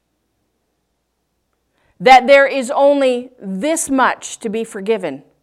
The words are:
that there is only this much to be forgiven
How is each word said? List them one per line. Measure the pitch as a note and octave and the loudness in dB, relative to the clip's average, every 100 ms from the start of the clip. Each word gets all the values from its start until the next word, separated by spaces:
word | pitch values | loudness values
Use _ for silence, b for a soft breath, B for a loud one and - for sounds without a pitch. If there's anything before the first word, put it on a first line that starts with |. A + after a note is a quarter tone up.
| _ _ _ _ _ _ _ _ _ _ _ _ _ _ _ _ _ _ _ - | _ _ _ _ _ _ _ _ _ _ _ _ _ _ _ _ _ _ _ -2
that | F#3 C4 B3 | 6 6 6
there | C#4 C#4 | 4 4
is | C4+ A#3+ | -2 -4
only | - C#4 C#4+ C4+ B3 B3+ _ | 0 2 2 0 -2 -6 _
this | G3 F#3+ C#4+ D#4+ - | -12 -6 -4 -4 -4
much | C4+ A#3 - - - | -2 -2 -2 -10 -14
to | A3+ | -10
be | G#3+ | -8
forgiven | A3+ G#3+ G3 A3 F3+ C3+ - _ | -8 -8 -6 -4 -6 -12 -16 _